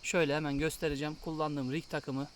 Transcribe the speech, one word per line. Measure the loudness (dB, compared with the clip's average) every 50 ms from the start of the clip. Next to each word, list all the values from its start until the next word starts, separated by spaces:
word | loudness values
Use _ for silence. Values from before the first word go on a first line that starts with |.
| -4
Şöyle | 2 4 4 4 4 4
hemen | 2 2 0 0 2
göstereceğim. | 2 0 0 0 0 0 0 0 -2 -4 -4
Kullandığım | -4 -6 -6 -2 0 0 0 0 0 0 0
rig | -2 -2 -4 -2
takımı. | -4 -4 -2 -2 -2 -2 -4 -4 -6